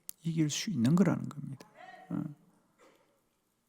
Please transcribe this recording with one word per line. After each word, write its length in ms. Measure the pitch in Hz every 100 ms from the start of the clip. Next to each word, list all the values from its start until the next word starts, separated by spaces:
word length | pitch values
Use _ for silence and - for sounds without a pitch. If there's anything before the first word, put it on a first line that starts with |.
| - -
이길 280 | 165 160 151
수 200 | - -
있는 260 | 151 113 175
거라는 340 | 175 - -
겁니다. 360 | 147 143 131 - - - - -
어. 120 | - 151 147 _ _ _ _ - _ _ _ _ _ _ _